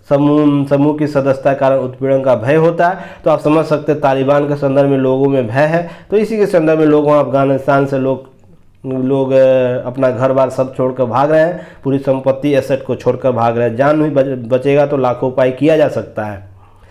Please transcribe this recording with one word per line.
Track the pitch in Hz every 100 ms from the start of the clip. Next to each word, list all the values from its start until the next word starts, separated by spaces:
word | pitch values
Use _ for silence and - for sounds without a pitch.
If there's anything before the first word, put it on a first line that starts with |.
| -
समूह, | 143 147 147 147 143 139
समूह | 143 147 151
की | 147
सदस्यता | 147 135 131 143
के | 135
कारण | 135 135
उत्पीड़न | 127 - 135 135
का | 131
भय | 117 120
होता | 160 165 165 175
है। | 185 - -
तो | 165
आप | 151
समझ | 151 156
सकते | 143 147 147
हैं, | 147
तालिबान | 139 135 135 143 147
के | 143
संदर्भ | 139 135 139
में | 135
लोगों | 131 131 139
में | 139 113
भय |
है। | 127 151 165 170 - -
तो | 202
इसी | 214 220
के | 196
संदर्भ | 180 156 156
में | 156
लोगों, | 151 147
अफगानिस्तान | 147 131 135 135 135 147 139 139
से | 135
लोग, | 131 131 - _ - - - _ 135
लोग, | 131 131 135 131
अ, | 135 131 131 123 127 127
अपना | 127 127
घर | 113 131
बार | 135 131
सब | - 131 -
छोड़कर | 127 127
भाग | 123 117 147
रहे | 156
हैं, | 160 175 - -
पूरी | 135 135
संपत्ति, | 139 135 135 135 147
एसेट | 135 - 131
को | -
छोड़कर | 123 127 123 131
भाग | 117 117 117
रहे | 120
हैं। | 113
जान | 139 156
भी | 151
बच-, | 135 135
बचेगा | 127 113 127 139 143 143
तो | 143
लाखों | 123 120 131
उपाय | 127 131
किया | 131 147 156
जा | 131
सकता | 120 98 -
है। | 107 98 - - - - -